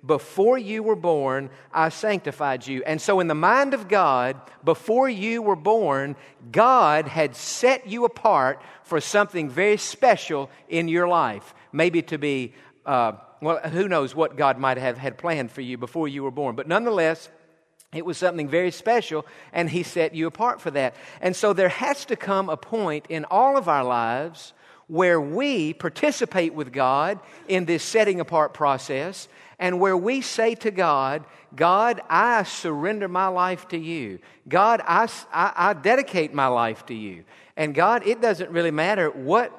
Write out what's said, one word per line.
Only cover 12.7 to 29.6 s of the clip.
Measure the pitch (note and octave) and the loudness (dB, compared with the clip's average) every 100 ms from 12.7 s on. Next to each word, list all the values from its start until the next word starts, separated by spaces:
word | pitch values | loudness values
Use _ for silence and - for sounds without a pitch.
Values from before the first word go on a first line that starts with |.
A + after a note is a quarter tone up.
| _ | _
uh, | - C3 A2+ G#2 - _ | -2 0 0 -4 -18 _
well, | D3+ E3 | -4 -4
who | D#3+ E3 G3 | -4 -4 0
knows | E3+ C3+ | 0 -2
what | C#3+ D#3 C#3 | -2 -2 2
God | C#3+ B2+ | 0 2
might | C3+ B2+ | 0 0
have | C3 A#2+ | -2 -4
had | C3+ A#2 | -8 -6
planned | E3+ D#3+ A#2+ | -4 -4 -6
for | C#3+ | -10
you | B2 B2+ | -10 -10
before | A#2 E3 D#3 | -8 -6 -6
you | C#3 | -6
were | C3+ | -8
born. | B2+ C#3 A#2 | -4 -6 -6
But | C#3 | -2
nonetheless, | F#3 A#3 G#3 D#3+ D#3+ - _ _ _ _ _ _ | -2 0 0 0 -2 -10 _ _ _ _ _ _
it | D#3 | -10
was | E3+ E3 | -8 -2
something | F3+ E3+ D3 | -2 -2 -2
very | D#3+ F3+ | 0 -2
special, | - - A#3+ - D#3 - - - | -4 0 0 0 -8 -10 -20 -10
and | E3 E3+ | -4 -2
he | E3 | -4
set | D#3+ F3 D#3+ | -4 -2 -2
you | E3 D#3+ | -2 -6
apart | - A#3+ - | -2 -4 -2
for | E3+ | -6
that. | C#3 C3 - - - | -2 -4 -4 -20 -6
And | F3+ F3+ | -4 0
so | G#3+ | 0
there | F#3 F#3 | 4 2
has | - B3+ C#4+ - | 0 -4 -4 -4
to | A#3+ | -8
come | - G3 G3 | -2 -2 -2
a | D#3 | -6
point | - A3+ F#3+ D3+ - | -6 -4 -4 -4 -6
in | E3 D3 | -8 -2
all | F#3 C4 C#4 | 2 4 2
of | F3 | 2
our | D3 | 0
lives | B2 B2 A#2 B2+ D#3+ E3 - _ - - _ | 2 0 0 -2 -6 -12 -20 _ -20 -20 _
where | D#3+ F3+ E3+ | 2 4 4
we | C#3+ E3+ C#4+ B3 D3+ | 0 -2 -2 0 -2
participate | D#3+ E3+ - D4 - A#3+ F#3+ E3 | -4 -8 0 0 0 -2 0 -2
with | D3+ C3+ | -4 -8
God | B2+ C3 C3+ E3 G3+ - - - | 0 2 2 0 -4 -10 -20 -4
in | F#3 E3 | -2 0
this | E3 | -2
setting | - A3+ G#3 F#3 | 0 2 2 0
apart | D#3+ E3+ D3+ | 0 0 0
process, | - D3 C3+ - C3+ E3 G3 - - - | 0 0 0 -2 -6 -6 -10 -18 -20 -20
and | _ | _